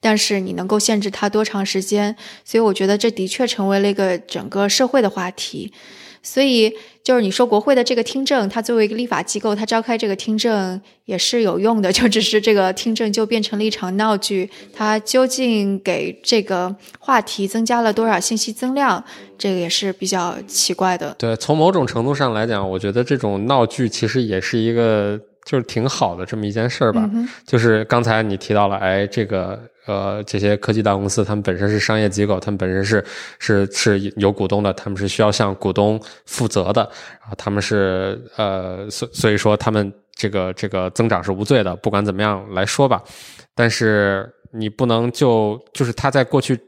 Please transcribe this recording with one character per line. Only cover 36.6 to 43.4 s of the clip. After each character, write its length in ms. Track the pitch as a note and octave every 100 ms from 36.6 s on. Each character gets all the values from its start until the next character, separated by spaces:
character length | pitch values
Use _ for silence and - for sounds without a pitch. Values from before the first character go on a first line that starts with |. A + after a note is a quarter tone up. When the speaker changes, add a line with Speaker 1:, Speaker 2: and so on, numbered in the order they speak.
| F2+
Speaker 2:
的， 80 | G#2+ G#2 - - -
然 80 | A2+
后 60 | -
他 140 | -
们 100 | G2+
是， 580 | G2 G#2+ G2 F#2 F#2+ A2 B2 -
呃， 540 | G#2 F#2+ F#2 F#2 G#2
所-， 180 | - A#2
所 160 | - A2
以 80 | G#2
说 180 | A2 G#2
他 140 | -
们 240 | G#2+ G2+ - _ -
这 120 | G#2+
个， 240 | G2 F#2
这 140 | F2+ G#2
个 200 | F#2+ F#2
增 180 | - A#2
长 160 | G2
是 80 | F2
无 120 | F#2+
罪 200 | G#2+ C3
的， 120 | F#2+ E2+
不 160 | -
管 120 | G2+
怎 120 | G#2 F#2+
么 40 |
样 240 | G#2+ G2 G2+ F#2
来 100 | G2
说 220 | - C#3
吧。 140 | G#2 - - - -